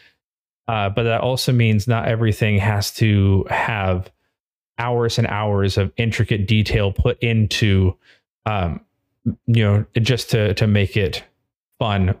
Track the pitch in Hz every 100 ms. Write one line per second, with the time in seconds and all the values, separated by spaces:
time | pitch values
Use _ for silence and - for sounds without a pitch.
0 | _ _ _ _ _ _ - 110 101 113
1 | 117 113 123 131 - 123 113 107 120 113
2 | 110 113 113 101 107 101 104 101 - -
3 | 110 101 98 95 - - - 107 95 92
4 | - _ _ _ _ _ _ - 120 120
5 | 117 - 113 104 107 101 98 104 95 -
6 | 117 - 107 104 98 107 104 113 98 -
7 | 123 - 120 110 104 - 107 95 92 -
8 | _ _ _ _ 110 101 87 71 _ _
9 | _ _ 120 - - 113 104 104 - 117
10 | 113 120 - 117 104 98 110 104 95 113
11 | 95 - - _ _ _ _ - 113 101
12 | 95 -